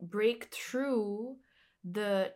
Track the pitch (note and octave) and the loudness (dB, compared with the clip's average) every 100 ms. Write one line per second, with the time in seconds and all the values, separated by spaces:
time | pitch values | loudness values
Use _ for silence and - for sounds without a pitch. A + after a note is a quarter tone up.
0 | E3+ G3+ A3 A#3 - - - B3+ C#4 A#3+ | -6 2 2 2 -4 -12 -4 0 2 2
1 | G#3 G3+ B3 C4 _ _ _ _ F3+ G3+ | 2 -2 -6 -10 _ _ _ _ -6 -2
2 | G#3 G3 F#3 | 2 2 2